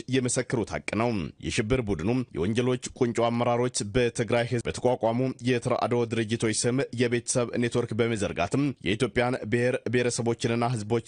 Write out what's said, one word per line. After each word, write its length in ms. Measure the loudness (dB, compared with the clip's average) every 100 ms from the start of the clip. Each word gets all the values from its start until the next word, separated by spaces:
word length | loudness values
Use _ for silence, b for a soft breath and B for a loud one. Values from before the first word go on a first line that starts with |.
| -2
የመሰከሩት 600 | 0 2 0 0 -2 -2
ሀቅ 180 | -4 -4 0
ነው። 120 | 0 0 -4 -6
የሽብር 400 | -4 -2 0 -2
ቡድኑ 260 | 0 -2 0 0 -2
የወንጀሎች 520 | -2 0 2 0 -2 -4
ቁንጮ 260 | 0 0 2
አመራሮች 540 | 2 2 0 2 0 -2 -2
በትግራይ 560 | 0 2 0 0 2 2
ህዝብ 180 | -2 -4
በተቋቋሙ 520 | 0 0 2 2 2 0 -2 0
የተራድኦ 560 | 0 0 0 2 2 0
ድርጅቶች 500 | 0 0 0 0 2
ስም 220 | 0 0 -2 0
የቤተሰብ 500 | 0 0 0 -2 0 0
ኔትወርክ 360 | 0 0 -2 0
በመዘርጋትም 680 | 0 0 -2 -2 -2 0 -2 -2
የኢትዮጵያን 540 | -2 0 0 2 0 0 -2
ብሔር 280 | 0 2 0 0
ብሔረሰቦችንና 760 | 0 0 0 -2 0 0 0 0
ህዝቦች 380 | -2 -2 -2